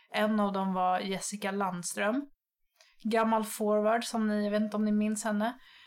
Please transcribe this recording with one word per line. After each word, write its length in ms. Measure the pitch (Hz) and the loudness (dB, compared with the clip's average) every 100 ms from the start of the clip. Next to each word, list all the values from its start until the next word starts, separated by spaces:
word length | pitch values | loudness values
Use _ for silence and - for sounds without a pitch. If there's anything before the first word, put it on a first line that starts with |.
| _ | _
En 300 | - 214 214 | -2 0 2
av 120 | 202 | 0
dem 220 | 190 190 | 0 -2
var 260 | 185 180 185 | 0 2 0
Jessica 500 | 196 185 - 202 196 | -2 -4 -6 -6 -4
Landström. 800 | 196 190 175 170 214 202 254 285 _ _ _ _ _ _ _ | -2 -4 -4 -8 -2 -2 -2 -6 _ _ _ _ _ _ _
Gammal 420 | 220 226 220 220 | 0 2 4 2
forward, 600 | 214 - 208 214 214 233 | 0 -2 2 4 4 2
som 220 | 233 226 214 | 0 -2 0
ni, 180 | 208 | 0
jag 60 | 208 | 0
vet 120 | 214 | 0
inte 140 | 214 214 | 0 0
om 80 | |
ni 80 | 214 | 2
minns 320 | 208 214 214 | 2 2 0
henne, 340 | 226 208 220 254 - - | -2 0 -2 -4 -18 -20